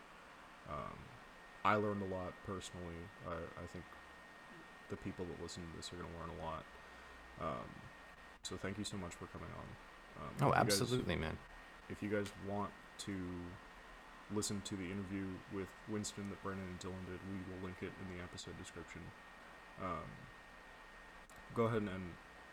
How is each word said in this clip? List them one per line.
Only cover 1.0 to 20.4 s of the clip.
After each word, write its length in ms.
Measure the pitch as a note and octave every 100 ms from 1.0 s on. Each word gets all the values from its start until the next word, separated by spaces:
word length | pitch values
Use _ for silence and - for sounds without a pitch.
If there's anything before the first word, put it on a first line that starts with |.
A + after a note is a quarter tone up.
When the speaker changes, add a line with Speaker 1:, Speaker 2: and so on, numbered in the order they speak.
| - - - - - -
Speaker 1:
I 120 | G2 G#2+
learned 260 | G#2 G2+
a 40 | F#2+
lot 280 | F#2 F2+ -
personally. 520 | - F#2 - F2+ F2 E2 F#2 - F2
I, 60 | E2 E2 -
I 40 | F2
think 120 | F2+ - - - - - - - - - - -
the 60 | G2+
people 280 | G2 F#2
that 160 | F2 D#2+
listen 280 | E2+ - E2+
to 60 | D#2
this 160 | -
are 40 | F2+
gonna 220 | E2 E2
learn 180 | E2 E2
a 40 |
lot. 200 | D#2+ D#2+ - - - - - - - -
Um, 300 | E2+ B1 - - - - - - - -
so 140 | - F#2
thank 200 | F#2+ G#2
you 80 |
so 120 | G2+ G#2
much 180 | F2
for 120 | - F#2
coming 200 | - F2 E2
on. 100 | - - - - - -
Um, 80 | C3 -
Speaker 2:
Oh, 80 | C#3+
Speaker 1:
if 60 | -
you 60 |
guys 160 | A2+ -
Speaker 2:
absolutely, 340 | A#2+ B2 F2+ D#2+
man. 220 | D#2 D#2 - - - - -
Speaker 1:
if 140 | G2
you 80 | G#2
guys 200 | G#2 G2 F#2 G2
want 240 | G2+ G2 - - -
to 180 | - F#2+ F2+ F2+ F2 G2 - - - - - - -
listen 300 | G#2 G2+ G2+
to 140 | - G2+
the 80 |
interview 420 | F2+ G2+ F#2 G2 F#2+ F#2 -
with 160 | G2+ F#2 - -
Winston 400 | G#2+ G2+ - G2+
that 120 | F2+
Brandon 240 | G2 F#2+ F#2+
and 100 | F2
Dylan 280 | F#2 F#2 F#2
did, 120 | F2+ F#2
we 80 | G2 F#2
will 140 | F#2
link 180 | F#2 F2+
it 100 | F#2 -
in 160 | F#2 F2+
the 60 |
episode 360 | F2+ - - E2+
description. 420 | F2+ F2 E2 E2+ E2+ - - - - - - -
Um, 240 | F#2 D#2+ - - - -